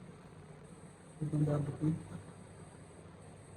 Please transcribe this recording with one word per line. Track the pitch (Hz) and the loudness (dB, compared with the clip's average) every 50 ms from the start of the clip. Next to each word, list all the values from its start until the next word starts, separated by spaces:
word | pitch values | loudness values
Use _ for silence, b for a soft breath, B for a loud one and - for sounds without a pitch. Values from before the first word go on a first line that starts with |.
| - - - - - - - - - - - - - - - - - - - - - - - - | -12 -14 -14 -14 -14 -14 -14 -14 -14 -14 -14 -14 -14 -14 -14 -14 -14 -14 -16 -16 -16 -14 -4 -2
ਇੱਦਾਂ | 156 151 156 147 | 2 4 6 8
ਦੱਬ | 151 147 147 147 143 147 | 8 8 8 6 6 4
ਕੇ | - - 156 156 160 - - - - - - - - - - - - - - - - - - - - - - - - - - - - - - - - | 2 4 6 6 6 4 2 -4 -8 -8 -8 -10 -12 -14 -14 -14 -14 -14 -14 -14 -14 -14 -14 -14 -14 -14 -14 -14 -14 -14 -14 -14 -14 -14 -14 -12 -12